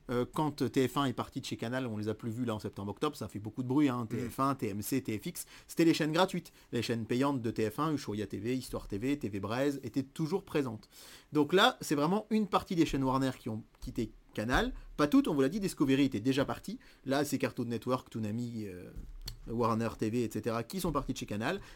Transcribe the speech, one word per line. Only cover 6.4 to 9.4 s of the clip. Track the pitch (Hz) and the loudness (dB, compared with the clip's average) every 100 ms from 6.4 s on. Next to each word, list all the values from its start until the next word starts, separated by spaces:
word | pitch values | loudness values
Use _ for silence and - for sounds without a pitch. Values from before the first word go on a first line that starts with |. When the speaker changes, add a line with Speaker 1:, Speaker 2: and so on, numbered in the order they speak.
| - - - | -8 -18 -6
Speaker 1:
Les | 123 | -2
chaînes | 113 117 110 | 0 -2 0
payantes | 120 143 139 | 2 2 0
de | 113 | -2
T | 110 107 | 0 -2
F | 104 | 0
un, | 156 | 0
Ushuaïa | 143 - 104 101 | -2 -2 -4 -4
T | 98 | -4
V, | 110 127 | -2 -4
Histoire | 120 98 - | -4 -8 -6
T | 98 | -4
V, | 127 143 | -2 -2
T | 113 | -2
V | |
Braise, | 101 | -4